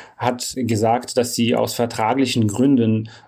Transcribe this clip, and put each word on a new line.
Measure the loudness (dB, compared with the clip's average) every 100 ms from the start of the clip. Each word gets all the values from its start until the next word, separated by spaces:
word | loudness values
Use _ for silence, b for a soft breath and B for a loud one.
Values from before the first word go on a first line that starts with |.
| B B
hat | -4 -4 -6 -6
gesagt, | -2 2 2 0 0 -2
dass | -2 0
sie | 0
aus | 0 0
vertraglichen | -2 -4 0 0 2 0 0 0
Gründen | 2 2 4 2 0 -4 B